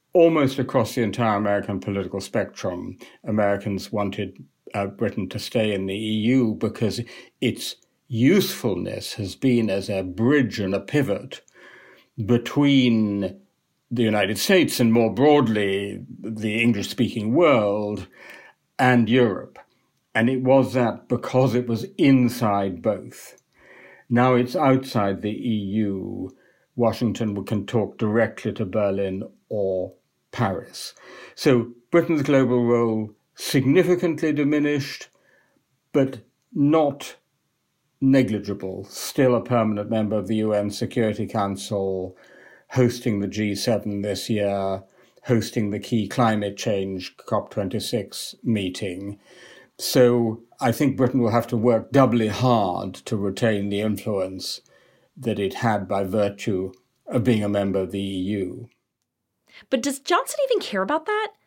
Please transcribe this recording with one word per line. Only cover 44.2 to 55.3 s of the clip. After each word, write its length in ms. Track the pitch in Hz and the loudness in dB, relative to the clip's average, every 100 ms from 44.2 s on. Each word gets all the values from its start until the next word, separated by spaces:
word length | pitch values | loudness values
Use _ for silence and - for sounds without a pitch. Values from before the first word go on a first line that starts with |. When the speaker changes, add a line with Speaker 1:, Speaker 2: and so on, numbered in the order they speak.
| - | -4
Speaker 1:
year, 540 | 107 101 98 98 95 - _ _ _ | -2 0 -2 -4 -6 -10 _ _ _
hosting 480 | - 113 104 117 104 | 0 0 0 -4 -4
the 80 | 101 | -6
key 280 | - 117 98 | -4 -4 -2
climate 500 | - 117 107 101 101 | 0 0 0 -4 -4
change 600 | 117 101 95 95 90 - | -4 -2 -4 -6 -10 -16
cop 320 | - 107 - | -6 -6 -4
twenty-six 840 | - 95 107 - 120 98 - - - | -6 -4 -6 -4 -6 -6 -10 -14 -8
meeting. 720 | 123 107 92 90 98 90 101 104 _ - - - _ - | -2 -2 -2 -6 -8 -8 -10 -12 _ -20 -20 -20 _ -10
So 680 | - 135 123 120 113 113 - _ | 0 6 6 6 2 -2 -12 _
I 100 | 131 | -2
think 240 | 113 143 135 | 2 0 2
Britain 260 | 127 131 | 2 2
will 100 | 117 | 2
have 160 | 117 - | 2 0
to 100 | 113 | 2
work 340 | 120 139 - | 4 2 2
doubly 360 | 139 127 117 107 | 4 4 4 0
hard 680 | 101 127 117 95 92 95 | 0 2 4 2 -2 -8
to 240 | - - 107 | -10 -6 -4
retain 520 | 98 95 113 104 101 | -4 0 0 0 -2
the 120 | 101 | -2
influence 800 | 107 101 110 98 95 92 - - _ _ _ _ _ - | -2 -4 -4 -4 -4 -8 -10 -12 _ _ _ _ _ -8
that 220 | 120 | -4